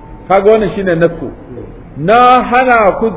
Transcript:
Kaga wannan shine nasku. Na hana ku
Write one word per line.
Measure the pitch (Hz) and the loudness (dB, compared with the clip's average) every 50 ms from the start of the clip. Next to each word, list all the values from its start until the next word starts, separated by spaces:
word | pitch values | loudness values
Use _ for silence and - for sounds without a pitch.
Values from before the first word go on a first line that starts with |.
| - - - - - | -20 -20 -20 -10 -4
Kaga | - 185 196 196 214 | 0 0 2 4 4
wannan | 220 220 214 170 | 2 2 0 -2
shine | - 202 190 185 165 | -4 -4 -4 -2 0
nasku. | 160 170 160 - - 135 110 - - - - 127 113 107 - - - - - - | 0 0 -2 -2 -6 -12 -14 -14 -16 -20 -18 -18 -18 -18 -18 -20 -20 -20 -18 -12
Na | 131 151 180 220 240 247 247 254 247 208 | -6 -2 2 4 4 4 4 4 2 0
hana | 190 240 254 262 254 240 226 214 185 160 - | 0 0 0 2 2 2 2 2 0 0 -2
ku | 214 226 180 | -4 -4 -4